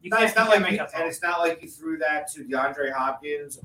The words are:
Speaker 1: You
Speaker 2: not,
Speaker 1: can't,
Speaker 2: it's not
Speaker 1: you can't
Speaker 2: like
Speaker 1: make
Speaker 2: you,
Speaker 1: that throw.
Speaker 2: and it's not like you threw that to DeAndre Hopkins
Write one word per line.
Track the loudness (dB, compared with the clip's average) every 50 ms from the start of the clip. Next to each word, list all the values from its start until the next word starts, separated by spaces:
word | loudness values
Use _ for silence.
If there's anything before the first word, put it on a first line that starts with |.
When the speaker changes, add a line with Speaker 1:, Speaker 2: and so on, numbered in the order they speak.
Speaker 1:
You | -6 0
Speaker 2:
not, | 2 4
Speaker 1:
can't, | 4 4
Speaker 2:
it's | 4 4
not | 6 6
Speaker 1:
you |
can't |
Speaker 2:
like | 6 6
Speaker 1:
make | 6 4 0
Speaker 2:
you, | -2
Speaker 1:
that | -2 -4
throw. | -4 -4
Speaker 2:
and | -4 -4
it's | -4 -4 -2
not | -2 0 2
like | 2 2 0 -2 -8
you | -18
threw | -16 -12 -8 -6 -4 -2
that | 0 0 0 -2 -4 -6 -10
to | -12 -10
DeAndre | -6 -2 0 0 0 -2 -2 -4 -2
Hopkins | -2 -2 -2 -2 -4 -4 -6 -6 -6 -6 -6 -10 -14 -16 -14